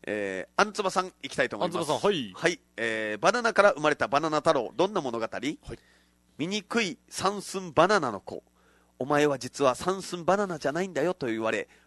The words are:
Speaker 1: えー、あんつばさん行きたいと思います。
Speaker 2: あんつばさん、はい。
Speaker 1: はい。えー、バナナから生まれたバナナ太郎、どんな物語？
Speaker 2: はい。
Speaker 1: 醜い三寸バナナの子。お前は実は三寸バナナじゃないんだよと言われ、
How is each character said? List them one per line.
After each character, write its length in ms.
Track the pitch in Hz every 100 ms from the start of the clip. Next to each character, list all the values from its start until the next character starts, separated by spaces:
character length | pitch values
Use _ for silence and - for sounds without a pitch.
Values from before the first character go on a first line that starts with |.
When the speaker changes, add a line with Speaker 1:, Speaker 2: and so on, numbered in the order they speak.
Speaker 1:
え 440 | - 104 98 95 -
ー、 140 | -
あ 20 |
ん 80 | 208
つ 100 | 202
ば 80 | 190
さ 120 | 190
ん 100 | 185 _
行 100 | -
き 40 | -
た 80 |
い 40 | 127
と 80 | 107
思 100 | 175
い 20 |
ま 40 |
す。 40 | 156
Speaker 2:
あ 20 |
ん 40 |
つ 40 | 151
ば 60 | 135
さ 60 | 160
ん、 40 |
は 20 |
い。 200 | 190 110
Speaker 1:
は 140 | 90 170
い。 120 | 175 _ -
え 380 | 113 110 107 107
ー、 20 |
バ 140 | 170
ナ 100 | 233
ナ 100 | 233
か 100 | 196
ら 100 | 202
生 80 | 147
ま 100 | 151
れ 60 | 147
た 120 | 113
バ 120 | 139
ナ 100 | 160
ナ 80 | 151
太 140 | 156
郎、 200 | 151 107 117
ど 120 | 185
ん 40 |
な 80 | 208
物 180 | 139 117
語？ 100 | 110
Speaker 2:
は 80 | 95
い。 180 | 123 - - 117 _ _ _ _ _ _
Speaker 1:
醜 440 | 160 208 - 233
い 160 | 202 143 _
三 340 | - 185 208
寸 300 | - 190 180
バ 140 | 147 175
ナ 120 | 208
ナ 100 | 139
の 100 | 101
子。 220 | - 95 _ _ _ _ _ _
お 60 |
前 220 | 131 147 147
は 100 | 135
実 260 | 120 -
は 100 | 139
三 260 | 123 - 190
寸 240 | - 180
バ 120 | 165 196
ナ 100 | 202
ナ 120 | 160
じ 100 | 143
ゃ 40 |
な 100 | 156
い 60 | 190
ん 60 |
だ 80 | 147
よ 100 | 160
と 140 | 180 131
言 140 | 110
わ 80 | 110
れ、 180 | 110 - _